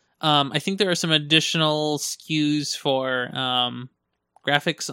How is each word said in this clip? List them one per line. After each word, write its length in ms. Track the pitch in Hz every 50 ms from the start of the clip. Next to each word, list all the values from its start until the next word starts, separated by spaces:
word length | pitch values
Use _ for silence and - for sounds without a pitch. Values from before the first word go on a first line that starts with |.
| _ _ _ -
Um, 320 | - 156 147 143 139 139 -
I 40 | 151
think 180 | - 196 196 196
there 120 | 208 185
are 40 | 175
some 160 | - - 165
additional 880 | 160 156 147 147 160 160 151 - - 165 160 156 151 151 151 151 151
S 200 | 143 - - -
K 180 | - - - 160 156 151 147 151 151
Us 140 | 143 - -
for, 600 | - - 151 135 131 131 131 127 127 123 - -
um, 520 | 131 131 127 127 123 123 123 120 120 123 131 _ _ _ _ _ _ _ _ _ _ -
graphics 420 | 139 143 143 - 175 156 - - -